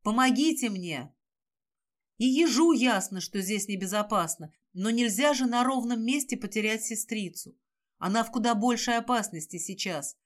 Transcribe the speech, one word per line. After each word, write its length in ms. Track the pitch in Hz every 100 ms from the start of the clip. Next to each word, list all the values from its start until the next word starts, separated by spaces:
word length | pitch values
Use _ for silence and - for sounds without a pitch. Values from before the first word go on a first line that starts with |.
"Помогите 680 | 214 226 254 226 311 311 240
мне!" 440 | 190 175 147 - - _ _ _ _ _ _ _ _ _ -
И 80 | 254
ежу 460 | 269 330 226 330
ясно, 500 | 269 247 202 185 190
что 180 | - 202
здесь 280 | 185 208 202
небезопасно, 840 | 196 190 208 208 208 165 - 156 - _
но 160 | 185 202
нельзя 440 | 233 240 196 294
же 120 | 262 254
на 180 | 240
ровном 400 | 247 269 233 240
месте 340 | 226 277 285 -
потерять 460 | 202 220 214 220
сестрицу. 720 | - 220 - 220 185 - - - _ _ _ _
Она 240 | 180 220
в 80 | 226
куда 240 | 247 233 220
большей 420 | 240 233 - 233
опасности 600 | 240 247 208 165 - 175
сейчас, 600 | - 196 190 160 - -